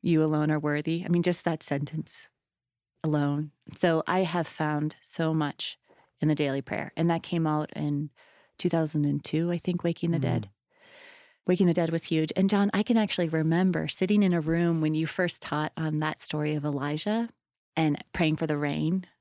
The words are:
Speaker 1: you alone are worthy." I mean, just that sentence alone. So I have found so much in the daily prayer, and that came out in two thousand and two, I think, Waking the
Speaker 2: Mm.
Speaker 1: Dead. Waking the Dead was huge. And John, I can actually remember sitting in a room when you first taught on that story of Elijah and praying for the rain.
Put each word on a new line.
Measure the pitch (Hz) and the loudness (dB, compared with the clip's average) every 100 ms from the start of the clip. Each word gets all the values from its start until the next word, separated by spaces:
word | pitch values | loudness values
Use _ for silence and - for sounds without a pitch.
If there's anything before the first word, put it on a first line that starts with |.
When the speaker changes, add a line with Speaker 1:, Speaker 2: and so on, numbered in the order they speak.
Speaker 1:
you | 180 160 | 2 2
alone | 156 151 151 | 4 2 2
are | 156 | 0
worthy." | 147 147 147 165 | 0 -2 -2 -4
I | 170 | 0
mean, | 175 | 2
just | 175 175 | 2 0
that | - 160 | -2 -4
sentence | - 143 147 156 - - - _ _ _ _ _ _ _ | -4 -4 -4 -6 -10 -14 -18 _ _ _ _ _ _ _
alone. | 160 151 143 143 151 _ - - | 0 2 2 0 -4 _ -16 0
So | 175 160 - | 2 2 2
I | 185 | 0
have | 180 175 156 | 0 -2 -4
found | - 156 151 151 - | -2 -2 0 -2 -6
so | - - 165 | -14 -4 0
much | 160 147 - - - _ - _ _ | 0 -2 -4 -12 -12 _ -20 _ _
in | 151 | 0
the | |
daily | 151 143 135 | 2 0 -2
prayer, | - - - - | -4 -6 -6 -2
and | 170 | 0
that | 170 | 0
came | - 170 160 | -2 -2 0
out | 151 151 - | 0 -2 -4
in | 147 147 151 _ - _ _ _ | -2 -2 -4 _ -20 _ _ _
two | 180 | 0
thousand | 170 156 156 147 | 0 0 0 0
and | 143 | 0
two, | - 156 170 | -2 -2 0
I | 175 | -2
think, | - 175 | -2 -2
Waking | 170 165 170 | -2 -2 -2
the | 165 | 0
Speaker 2:
Mm. | |
Speaker 1:
Dead. | 131 120 104 _ _ _ - - - - - _ - | 0 -2 -4 _ _ _ -20 -20 -20 -20 -20 _ -2
Waking | 180 185 | 4 4
the | |
Dead | 170 165 | 4 2
was | 165 - | 0 0
huge. | 160 156 | 0 0
And | - 190 | 2 2
John, | 202 202 | 4 2
I | 196 | 0
can | 214 226 | 2 2
actually | 214 - 165 | 2 0 0
remember | 160 160 165 190 160 156 | 2 2 4 4 2 -2
sitting | - 185 208 | -2 2 4
in | 190 | 4
a | 170 | 2
room | 156 165 170 165 | 2 2 2 2
when | 156 156 | 2 0
you | 156 | -2
first | - 175 - | 0 -2 -2
taught | - 147 151 - | -6 -4 -4 -4
on | 160 156 | -4 0
that | 156 156 | -2 -4
story | - 151 151 151 | -6 -2 -2 -2
of | |
Elijah | 147 143 143 151 208 220 233 _ _ _ _ - | -2 -4 -2 -4 -2 -2 -4 _ _ _ _ 0
and | 160 147 - | 0 0 -6
praying | - 165 | -2 0
for | 156 160 | 0 -2
the | 151 | -2
rain. | 147 156 156 185 180 _ | -2 -2 0 -2 -4 _